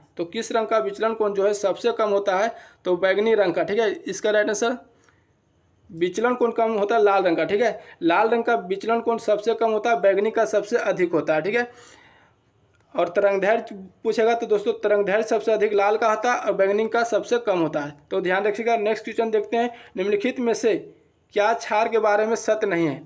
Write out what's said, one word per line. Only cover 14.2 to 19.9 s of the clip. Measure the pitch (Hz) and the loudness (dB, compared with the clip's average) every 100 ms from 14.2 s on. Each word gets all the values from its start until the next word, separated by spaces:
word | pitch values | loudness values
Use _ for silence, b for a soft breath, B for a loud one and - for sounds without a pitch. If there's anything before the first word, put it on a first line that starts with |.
| 226 | 2
तो | 233 220 | 0 0
दोस्तों | 208 233 214 | 0 0 -2
तरंग | 208 208 202 | 0 2 2
दैर्घ्य | 208 | 0
सबसे | 226 220 226 | 0 -2 0
अधिक | 208 214 | 0 2
लाल | 202 196 220 | 2 2 2
का | 226 | 0
होता | 214 247 | 0 0
है | 240 | 0
और | 220 | -2
बैंगनी | 180 196 208 220 | 0 2 2 0
का | 233 | 0
सबसे | 233 208 - 240 | 0 -2 0 -2
कम | 240 180 | 0 0
होता | 156 156 | 0 -2
है, | 147 - - | -6 -10 -8
तो | 190 | -4
ध्यान | 180 185 | 0 0
रखिएगा। | 208 208 226 226 | 0 -2 0 0
नेक्स्ट | 208 214 | 0 -2
क्वेश्चन | - 214 226 | -4 -4 0
देखते | 214 202 226 | 0 0 -2
हैं, | 240 B B | -2 B B